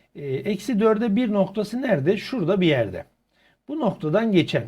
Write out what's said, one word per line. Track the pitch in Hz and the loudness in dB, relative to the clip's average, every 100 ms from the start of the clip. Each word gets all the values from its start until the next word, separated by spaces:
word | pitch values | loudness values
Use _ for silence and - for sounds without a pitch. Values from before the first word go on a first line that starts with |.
| _ | _
E, | - | -12
eksi | 139 131 202 214 - 202 | -6 -4 -4 -4 -2 2
dörde | 220 208 233 | 2 2 0
bir | 208 240 | 0 2
noktası | 208 190 220 196 247 | 0 0 -2 -6 -4
nerede? | 262 156 143 214 | 0 0 2 0
Şurada | - 254 160 196 | -2 -2 0 2
bir | 170 | 4
yerde. | 131 101 90 - _ _ _ _ _ - | 2 0 -6 -14 _ _ _ _ _ -10
Bu | 311 | -4
noktadan | 220 - 151 202 226 | -2 -2 0 0 2
geçen | 180 - 139 | 2 2 0